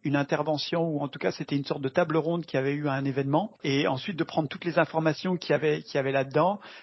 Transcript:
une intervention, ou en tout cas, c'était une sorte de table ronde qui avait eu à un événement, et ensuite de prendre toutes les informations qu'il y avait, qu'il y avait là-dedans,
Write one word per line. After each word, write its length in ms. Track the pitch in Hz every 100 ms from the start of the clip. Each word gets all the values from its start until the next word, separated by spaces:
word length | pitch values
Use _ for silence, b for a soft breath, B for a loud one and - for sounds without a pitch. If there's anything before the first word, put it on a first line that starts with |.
une 120 | - 143
intervention, 680 | 139 151 151 151 - 170
ou 160 | 165 147
en 80 | 143
tout 100 | 151
cas, 140 | 185
c'était 240 | - 156 143
une 100 | 139
sorte 160 | 151
de 80 | 139
table 280 | 175 165 160
ronde 280 | 151 170 156
qui 120 | 135
avait 160 | 135 143
eu 140 | 147
à 40 |
un 120 | 135 139
événement, 480 | 135 139 151 214 -
et 240 | 156 139 175
ensuite 300 | 131 - 160
de 60 |
prendre 240 | 165 - 151
toutes 180 | - 175
les 120 | 165
informations 600 | 156 160 156 147 190 175
qu'il 160 | -
y 20 | 143
avait, 260 | 151 156
qu'il 140 | - 143
y 20 |
avait 140 | 135
là-dedans, 480 | 135 135 147 175 208 B B